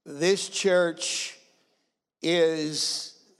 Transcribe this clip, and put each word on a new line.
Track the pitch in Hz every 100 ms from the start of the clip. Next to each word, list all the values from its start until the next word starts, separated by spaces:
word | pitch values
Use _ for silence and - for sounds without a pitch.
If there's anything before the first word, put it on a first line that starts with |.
| 147
This | 143 170 196 -
church | - 196 180 175 160 - - - - _ _ _ _ _ _ _ _
is | 156 175 160 160 151 143 - - - - _